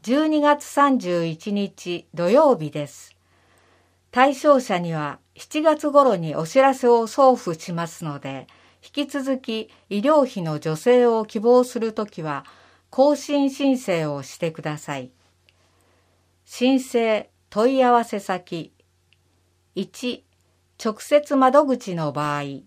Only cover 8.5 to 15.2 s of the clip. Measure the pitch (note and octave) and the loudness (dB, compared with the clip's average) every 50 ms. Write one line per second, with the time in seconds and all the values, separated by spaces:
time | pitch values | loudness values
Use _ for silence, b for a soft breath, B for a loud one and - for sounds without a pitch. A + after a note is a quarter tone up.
8.5 | b b b b b b - - - C#4+ C#4+ D4 - C#4+ C4 C#4 C4+ B3+ C4 - | b b b b b b -20 -10 -8 -8 -6 -6 -6 -6 -4 -4 -4 -4 -6 -8
9.5 | A3+ A3 G#3+ b b b b - G3 G#3 G#3 C#4 D#4+ D4+ C4+ B3+ - G3+ F3 D#3+ | -8 -8 -10 b b b b -8 -6 -2 0 2 4 4 2 2 -2 -4 -6 -6
10.5 | D3+ D3+ - D#3+ D#3 D#3 - A#3+ B3 B3 B3 A#3+ A3+ A3 G#3+ G#3+ - A3 G3+ A#3 | -6 -4 -4 -6 -6 -2 2 2 4 4 4 4 2 0 -2 -4 -6 -2 2 4
11.5 | B3 B3 B3+ B3 - A#3+ A3 A3+ G#3+ A3 G#3+ G#3 - - D#3+ D#3 C#3+ C#3 b b | 4 4 4 2 -2 -6 -6 -4 -4 -6 -8 -8 -8 -10 -8 -8 -8 -8 b b
12.5 | b b b b b b b _ - - C4+ D4 D4 C#4 - - C#4+ C#4+ C#4 C4+ | b b b b b b b _ 0 2 4 4 2 0 -2 -2 -2 0 0 0
13.5 | C4+ - C#4+ C4+ C4 B3+ - - F#3 E3 D#3 D3+ C#3+ C#3+ C3+ - - - - E3 | -2 0 0 0 0 0 -2 -2 -2 -2 -2 -4 -4 -6 -10 -12 -10 -6 -6 -6
14.5 | D#3+ - D3+ D#3 D3+ D3 - - C#3+ C3+ B2+ B2+ _ _ | -6 -6 -8 -8 -8 -8 -8 -10 -10 -10 -10 -12 _ _